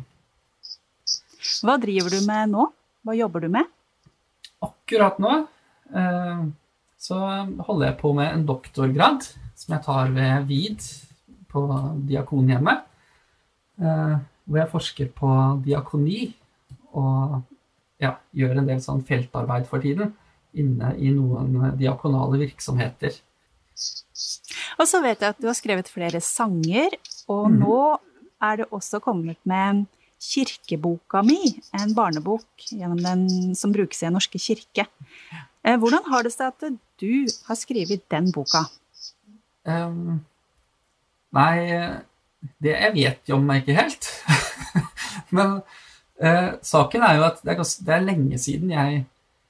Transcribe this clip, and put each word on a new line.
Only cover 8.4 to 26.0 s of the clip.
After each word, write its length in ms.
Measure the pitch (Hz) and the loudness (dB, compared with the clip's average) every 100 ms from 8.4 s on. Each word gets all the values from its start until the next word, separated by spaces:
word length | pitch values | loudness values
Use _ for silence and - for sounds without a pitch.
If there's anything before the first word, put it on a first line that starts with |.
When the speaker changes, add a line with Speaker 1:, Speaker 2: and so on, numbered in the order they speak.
| 151 | -2
Speaker 2:
doktorgrad 760 | 131 - - 131 143 220 277 - - - | -4 -6 -2 0 4 4 2 -6 -18 -20
som 240 | - - 156 | -16 -6 -6
jeg 80 | |
tar 280 | 151 135 131 | -2 0 0
ved 360 | 131 131 139 139 | 2 2 2 0
vid 360 | 139 202 214 - - - _ _ - - | -2 -2 -6 -12 -16 -20 _ _ -20 -8
på 160 | 143 139 135 139 156 139 | -4 -2 -2 -2 -4 -4
Diakonhjemmet, 720 | 135 131 143 131 127 160 285 - _ _ _ _ _ _ _ _ - | -4 -2 2 4 4 2 2 -2 _ _ _ _ _ _ _ _ -4
eh, 400 | 165 156 156 151 139 _ | -2 0 0 0 -2 _
hvor 180 | - 151 | -4 0
jeg 120 | 160 | 0
forsker 400 | 165 - - 131 | -2 -6 -6 -8
på 180 | - 135 131 135 139 | -2 2 4 4 2
diakoni 580 | 135 143 - 151 147 208 247 - _ _ _ - _ | 0 -2 -2 0 0 0 -6 -10 _ _ _ -20 _
og, 460 | - 135 135 139 135 127 - _ _ _ - | -4 0 0 0 -4 -8 -18 _ _ _ -6
ja, 140 | 135 - _ | -4 -4 _
gjør 300 | 147 131 131 | -2 0 2
en 60 | 135 | 0
del 100 | 131 | -2
sånn 220 | 135 139 | -2 -4
feltarbeid 640 | - 131 127 123 123 127 127 | -2 -2 -2 -4 -2 -2 -2
for 160 | 131 | -2
tiden 300 | 139 160 208 - _ _ _ | -2 -2 -2 -6 _ _ _
inne 400 | 170 143 123 123 - | -2 0 0 0 0
i 140 | 135 | 2
noen 600 | 139 131 123 131 127 131 135 | 4 2 0 0 2 0 2
diakonale 640 | 131 127 151 131 131 135 | 0 0 0 0 2 0
virksomheter. 720 | 143 - - 127 120 - - - _ _ _ _ _ - - - - - - - - - - - | 0 -6 -4 -2 -2 -4 -8 -8 _ _ _ _ _ -12 -12 -12 -18 -14 -12 -12 -14 -12 -8 0
Speaker 1:
Og 80 | 320 | 2
så 140 | 370 | 4
vet 180 | 269 214 | 2 0
jeg 140 | 208 208 | -2 -2
at 40 | |
du 60 | 226 | -4
har 100 | 240 | -4
skrevet 320 | 220 185 180 | -2 -2 -2
flere 300 | - | -6